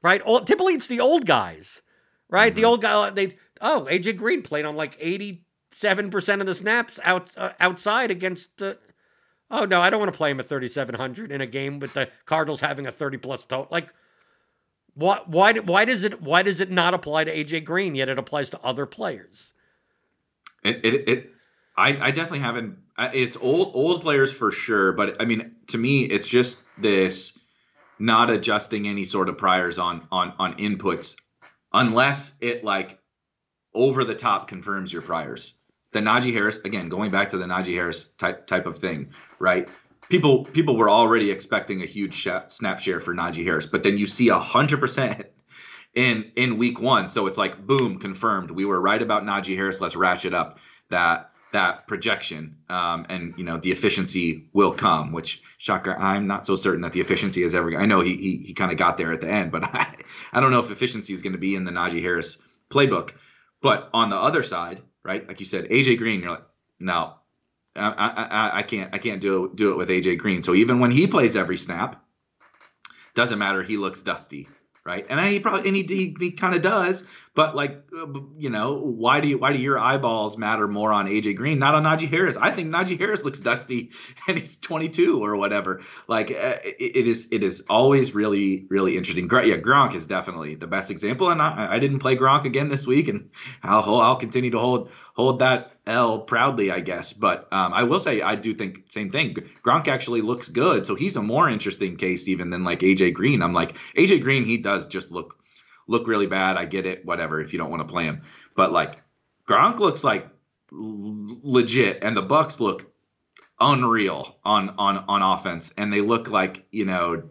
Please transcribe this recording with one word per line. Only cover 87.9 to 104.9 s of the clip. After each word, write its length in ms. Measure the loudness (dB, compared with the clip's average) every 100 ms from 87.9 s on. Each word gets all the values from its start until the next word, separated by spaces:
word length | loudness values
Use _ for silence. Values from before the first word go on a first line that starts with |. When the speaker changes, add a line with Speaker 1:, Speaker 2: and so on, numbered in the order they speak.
| 6 4
Speaker 2:
really, 520 | 0 0 2 2 -2 0
really 280 | 0 2 0
interesting. 300 | -2 -4 2
Gr-, 140 | 4
yeah, 140 | 4 2
Gronk 400 | 4 4 4 0
is 100 | -4
definitely 480 | -6 -4 -10 -10
the 140 | -10 -6
best 240 | -6 -6
example, 380 | -6 -4 0 0
and 120 | 2
I, 320 | 0 0 -2
I 40 | 0
didn't 180 | 0 0
play 180 | 0 2
Gronk 280 | 4 4
again 240 | 2 -2 -2
this 180 | -2 2
week, 220 | 2 2
and 220 | -2 -8 -18 -18 -10
I'll 180 | 2 4
ho-, 160 | 6 6
I'll 160 | 6
continue 380 | 4 0 -2 0
to 60 | 0
hold, 320 | 2 0 -2 -16 -14 0
hold 240 | 2 4
that 320 | 4 4 -2 _ -4
L 320 | 2 2 0
proudly, 500 | -2 2 2 2 0
I 80 | 0
guess. 340 | -4 -6 -8
But, 400 | -2 0 0 -2
um, 200 | 0 0
I 80 | 2
will 160 | 2 2
say, 240 | 0 -2
I 140 | 0 -2
do 180 | -4
think 300 | -4 -6 -10 _
same 200 | -8 -6
thing. 240 | -2 -4 -4 -12 -6
Gronk 240 | 2 2 2
actually 320 | -2 -2 -2
looks 280 | 0 -4 -4
good, 380 | 0 2 2 0
so 80 |
he's 220 | -4 -2 -2
a 60 |
more 280 | -2 2 2
interesting 460 | 2 -4 -4 -6 -2
case 320 | -4 -2 -2
even 220 | -4 -2
than, 120 | -4
like, 220 | -2 2
A 100 | 4
J 160 | 6 4
Green. 320 | 4 2 2
I'm 120 | 2
like, 200 | 0 -2 -6 -6 2
A 100 | 4
J 140 | 4
Green, 240 | 4 0
he 140 | 0 -2
does 280 | 0 -2
just 240 | -4